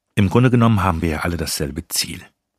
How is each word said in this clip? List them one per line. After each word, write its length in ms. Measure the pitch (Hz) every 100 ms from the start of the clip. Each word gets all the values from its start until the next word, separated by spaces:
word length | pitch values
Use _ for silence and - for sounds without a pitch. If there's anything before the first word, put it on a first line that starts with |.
| _
Im 160 | - 98
Grunde 200 | 120 127
genommen 340 | 120 117 104
haben 180 | 92 82
wir 60 | 82
ja 120 | 73
alle 140 | 87 82
dasselbe 520 | 76 - 73 73 -
Ziel. 360 | - - - - _ _